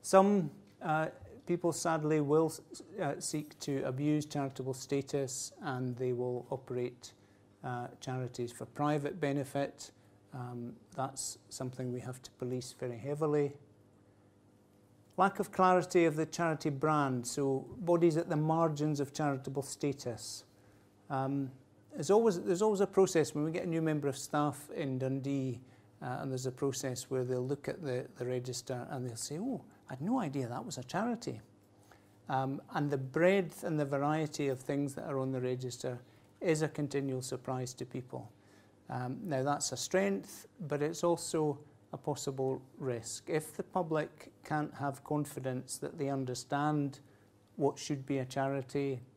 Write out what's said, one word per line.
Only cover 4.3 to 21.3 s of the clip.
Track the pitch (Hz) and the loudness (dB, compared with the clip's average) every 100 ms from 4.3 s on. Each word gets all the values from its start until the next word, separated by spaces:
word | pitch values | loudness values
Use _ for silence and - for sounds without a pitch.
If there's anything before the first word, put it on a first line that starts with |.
| 147 135 131 131 | -2 -4 -4 -6
status, | 131 - 139 139 143 135 - - - | -6 -2 -2 0 -2 -2 -4 -8 -8
and | 190 127 127 120 | -6 -2 -2 -2
they | 127 | 0
will | 120 123 123 - | 0 0 -2 -4
operate, | 131 - 123 123 123 - - - - - - | -6 -4 -4 -4 -6 -20 -20 -20 -20 -20 -12
uh, | 131 123 123 - | -6 -6 -6 -10
charities | - 127 123 123 120 | -6 -4 -4 -4 -6
for | - | -6
private | 123 - 147 147 143 185 | -12 0 2 2 0 -2
benefit. | 147 139 135 139 139 - - - - - - | 0 0 0 -2 -2 -4 -18 -18 -20 -20 -14
Um, | 135 123 120 120 113 - - | -10 -8 -8 -10 -12 -12 -6
that's | 135 - - - - | -4 -4 -8 -10 -16
something | - 131 127 127 | -6 -6 -4 -4
we | 123 | -4
have | 120 127 | -6 -10
to | - _ | -14 _
police | 127 127 123 - | -4 -4 -6 -8
very | 127 117 | -6 -6
heavily. | 135 147 156 147 143 143 - - - - - - - _ - _ _ - - - - - | -4 0 4 4 4 0 -20 -20 -20 -20 -20 -20 -20 _ -20 _ _ -20 -20 -20 -14 2
Lack | 190 190 | 2 2
of | 196 | -4
clarity | - 185 180 175 185 165 | 4 8 8 6 6 6
of | 151 | 4
the | |
charity | 160 - 170 156 156 | -2 0 0 2 0
brand, | 135 156 151 139 127 120 | 0 2 4 4 0 -2
so | - 139 135 - - | 0 0 0 -4 -6
bodies | 170 175 170 160 | 2 6 6 4
at | - | 2
the | 151 | 2
margins | 156 160 165 147 151 147 | 4 4 4 2 0 0
of | 135 | -2
charitable | - 151 135 135 139 | 0 0 0 -2 -4
status. | 135 - 147 139 123 110 - - - - - - - _ - | -6 -2 -2 -2 -6 -8 -10 -12 -16 -20 -20 -20 -20 _ -6
Um, | 135 135 | -2 0